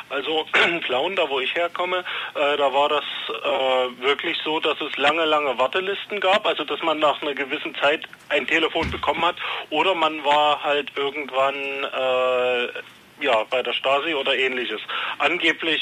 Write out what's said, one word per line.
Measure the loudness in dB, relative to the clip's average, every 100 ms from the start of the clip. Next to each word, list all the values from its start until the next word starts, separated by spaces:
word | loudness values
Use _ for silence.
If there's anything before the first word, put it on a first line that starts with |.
| -6
Also | -6 -2 -2 0 2
<clears throat> | 2
in | 0
Plauen, | -2 -2 0 0
da | 0
wo | 0
ich | -2 -2
herkomme, | -2 -2 -2 -2 -4 -8 -8 -2
äh, | 0 2
da | 2
war | 4 2
das, | 2 -2 -8 -8
äh, | -6 -2 0 2 2 0 0 0
wirklich | 0 -2 -4
so, | -2 0
dass | 0 -2
es | -4 0
lange, | 2 2 2
lange | 2 2 2
Wartelisten | 2 2 -2 -4 -6 -2
gab. | 2 2 2
Also, | -2 -4
dass | -2
man | 0 2
nach | 2 2
einer | -2
gewissen | -4 -4 -6 -6 0
Zeit | 2 2 -4 -18 -2
ein | -2 2
Telefon | 2 2 0 -2
bekommen | -2 -2 2
hat. | 0 0 -6 -8 -4
Oder | 0 2 4
man | 2 2
war | 2 4 6 4
halt | 2 0 0 -4
irgendwann, | -2 -4 -4 0 0 0
äh, | -6 -6 -4 -2 0 2 2 2 2 0 -2 -6 -14 -20 -20 -4
ja, | 2 2 2
bei | -2
der | 0
Stasi | -2 2 2 0
oder | -2 0 0
ähnliches. | 0 -2 -4 -6 -8 -6 -6 -2
Angeblich, | -2 2 0 0 -2 0